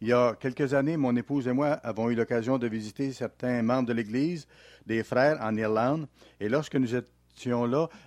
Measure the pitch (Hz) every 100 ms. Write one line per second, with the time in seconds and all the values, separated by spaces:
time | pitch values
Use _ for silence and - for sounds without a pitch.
0 | 110 123 123 107 135 127 139 139 139 165
1 | 131 120 - 143 127 127 147 135 117 107
2 | 117 117 113 120 113 131 120 110 107 -
3 | 139 127 117 - 127 120 113 131 120 117
4 | 107 120 156 170 - - - - - 113
5 | 107 120 143 156 110 107 107 110 123 160
6 | 147 _ - - 104 139 151 143 123 123
7 | 120 _ _ - 127 120 120 139 160 -